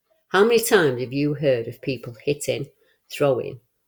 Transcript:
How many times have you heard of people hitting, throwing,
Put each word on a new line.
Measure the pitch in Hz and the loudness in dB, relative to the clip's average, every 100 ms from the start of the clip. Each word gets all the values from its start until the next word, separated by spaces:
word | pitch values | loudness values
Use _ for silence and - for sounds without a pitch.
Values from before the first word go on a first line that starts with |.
| _ _ _ | _ _ _
How | 185 | 2
many | 226 233 | 4 4
times | 226 208 151 123 | 4 4 4 0
have | 120 | -4
you | 139 147 | -2 -2
heard | 143 147 123 117 | 0 0 0 -2
of | 113 | -8
people | - 123 127 117 | -8 -8 -10 -10
hitting, | - 143 - 120 139 _ _ _ - | -6 -4 -4 -6 -6 _ _ _ -12
throwing, | - 143 123 - 123 _ _ | -2 0 0 -4 -12 _ _